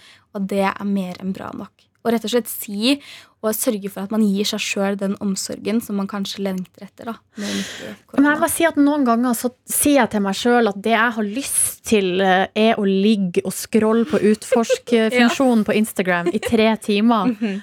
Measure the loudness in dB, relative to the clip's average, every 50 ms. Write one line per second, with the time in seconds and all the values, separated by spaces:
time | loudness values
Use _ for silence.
0 | -20 -20 -20 _ _ _ -8 -6 -6 -4 -2 0 0 0 -2 -4 -6 -4 -4 -4
1 | -4 -6 -8 -10 -8 -8 -8 -8 -10 -12 -12 -12 -14 -16 _ _ _ _ _ _
2 | -2 0 0 0 0 -2 -2 -2 -2 -4 -8 -10 -10 -8 -6 -2 0 0 0 0
3 | -4 -14 -20 -20 -20 _ _ _ -4 -4 -2 -2 -2 -2 -2 -2 -4 -8 -8 -8
4 | -8 -4 0 2 2 2 2 0 0 -2 -4 -4 -4 -4 -4 -2 -2 -2 -2 -2
5 | -2 -4 -4 -2 -2 -4 -4 -4 -6 -8 -10 -8 -6 -2 -2 -2 -2 -2 -4 -4
6 | -4 -4 -6 -6 -6 -6 -6 -6 -6 -4 -4 -6 -8 -10 _ -20 -20 -20 _ -16
7 | -12 -12 -12 -12 _ _ -14 -10 -8 -6 -6 -6 -6 -8 -10 -14 -14 -16 -16 -18
8 | _ _ 2 2 4 4 4 2 0 0 0 2 0 0 2 4 2 2 2 2
9 | 2 2 2 2 2 0 0 -2 -2 -6 -6 _ _ -6 -4 0 2 4 4 4
10 | 4 2 0 -2 -2 -2 -2 0 2 2 4 4 4 2 0 -2 -2 0 2 2
11 | 2 2 0 -2 -4 -4 -4 -6 -6 -4 -2 -2 -2 -4 -4 -8 -4 0 2 2
12 | 2 2 2 2 4 4 4 4 2 0 0 2 2 2 2 2 2 2 2 4
13 | 4 4 2 2 0 -2 -2 -2 -2 -2 -4 -8 -6 0 2 2 4 4 2 2
14 | 2 2 0 2 4 4 2 2 0 0 0 0 2 2 -2 -4 -2 0 2 2
15 | 2 2 2 4 4 4 4 2 2 4 4 4 2 2 2 0 0 0 -2 -4
16 | -2 0 0 0 0 -2 -2 -2 -2 0 2 2 4 4 2 0 0 0 0 2
17 | 4 4 4 4 2 0 -2 -2 -4 -4 -4 -6